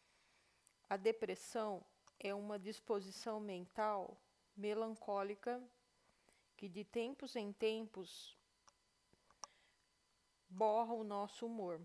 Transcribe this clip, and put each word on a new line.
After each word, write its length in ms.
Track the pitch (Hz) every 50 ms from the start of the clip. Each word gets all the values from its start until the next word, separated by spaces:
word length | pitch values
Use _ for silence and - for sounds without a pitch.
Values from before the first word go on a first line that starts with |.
| _ _ _ _ _ _ _ _ _ _ _ _ - - _ _ _ -
A 80 | 202
depressão 880 | 196 190 226 226 226 220 190 185 - - - - 233 214 214 196 175 - - _ _ - - - -
é 160 | - 202 202
uma 240 | 202 208 208 208 208
disposição 840 | 185 208 220 - - - 220 202 190 190 185 - - 233 214 214
mental 800 | 214 208 190 180 180 - - - 214 214 208 196 180 - - - _ _ _ _ _ _ -
melancólica 1040 | 202 196 208 208 220 226 226 220 - - - 202 202 196 202 208 202 - 240 247 247 254 240 - _ _ _ _ _ _ _ _ _ _ _ - _ _ _ _
que 120 | - 202 196
de 160 | 175 202 202
tempos 500 | - - 233 226 254 277 - 277 254 -
em 180 | 247 208 202 202
tempos 840 | - 220 220 220 220 220 214 - 190 180 - - - - - - - _ _ _ _ _ - - _ _ _ _ _ _ _ _ - _ - - _ - - - _ _ _ _ _ _ _ _ _ _ _ _ _ _ _ _ _ _ -
borra 440 | 185 185 220 214 214 226 233 226 240
o 100 | 226 220
nosso 440 | 208 208 202 202 202 - - 233
humor. 340 | 233 233 220 196 175 170 160 170